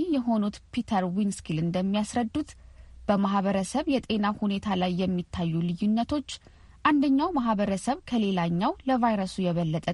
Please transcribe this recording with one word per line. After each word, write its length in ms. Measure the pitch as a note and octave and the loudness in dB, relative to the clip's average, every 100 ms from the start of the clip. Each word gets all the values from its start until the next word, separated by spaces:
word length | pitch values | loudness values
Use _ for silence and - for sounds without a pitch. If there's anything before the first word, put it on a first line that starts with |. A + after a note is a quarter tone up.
| F4+ | 2
የሆኑት 480 | C#4 A#3+ A3 G#3 - - | 0 2 0 0 -4 -10
ፒተር 360 | - - G3+ F#3 | -6 -2 0 0
ዊንስኪል 480 | F#3 G3+ - - D#3 | 0 -2 -2 -4 -2
እንደሚያስረዱት፣ 920 | E3+ F3+ G3 G#3 G#3+ A#3+ A#3 D4+ D4+ - - - - - - | 0 0 0 0 -2 -2 -2 -4 -6 -10 -20 -20 -20 -8 0
በማህበረሰብ 800 | G3 G3 G3+ F#3+ G3 F#3 C4 D#4+ | 2 2 2 0 0 -2 -2 0
የጤና 380 | B3+ - G#3+ G#3 G#3 | 0 0 0 0 0
ሁኔታ 320 | G3+ G3 G#3+ F#3 | -2 -2 -2 0
ላይ 160 | F#3 F3+ | 0 0
የሚታዩ 580 | F#3 F3+ E3+ - E3+ E3 | 0 -2 -4 -4 -2 0
ልዩነቶች 640 | F3 E3+ G#3 A3 A#3+ D4 - - - - - - D4 | -2 0 0 0 0 -4 -4 -12 -18 -20 -20 -2 2
አንደኛው 440 | D4 C#4+ C4+ F4 | 4 4 4 2
ማህበረሰብ 640 | D4 A#3+ G3+ G3+ F#3+ - G3+ - | 0 0 0 0 -2 -2 -4 -2
ከሌላኛው 680 | A#3+ G3+ F#3 E3+ E3+ A#3+ G4 | 0 2 2 2 2 0 -2
ለቫይረሱ 520 | C4 B3+ A#3 G#3 F#3+ - | 0 2 2 0 -2 -2
የበለጠ 460 | F3+ E3+ E3 D#3+ - | 0 0 0 -2 -2